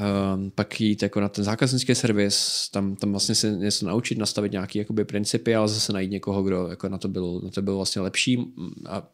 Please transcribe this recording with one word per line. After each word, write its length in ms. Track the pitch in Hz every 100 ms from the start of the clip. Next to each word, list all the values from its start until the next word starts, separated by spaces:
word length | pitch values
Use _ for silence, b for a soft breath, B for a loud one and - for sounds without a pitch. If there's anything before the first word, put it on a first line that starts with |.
| 101 98 98
ehm, 180 | 95 98 -
pak 260 | 104 -
jít 200 | 107 104
jako 160 | 101 107
na 80 | 101
ten 140 | -
zákaznický 520 | 104 113 135 127 123 123
servis, 760 | 117 104 101 - - - -
tam, 240 | 101 98 98
tam 160 | 104
vlastně 240 | 98 - 110
se 160 | 110
něco 340 | 98 101 - 92
naučit, 320 | 107 - 107
nastavit 340 | 104 - 104
nějaký 280 | 98 95 104
jakoby 260 | 104 107 101
principy, 500 | 104 104 113 117 110
ale 120 | 107
zase 260 | 104 -
najít 180 | 98 95
někoho, 320 | 98 101 98
kdo 240 | 98 92 87
jako 220 | 90 98
na 80 | 95
to 100 | 98
byl, 340 | 95 90 90
na 60 | 92
to 120 | 98
byl 140 | 98 98
vlastně 260 | 92 101
lepší 520 | 92 - - 123 - - 87 - -
a 180 | 98 -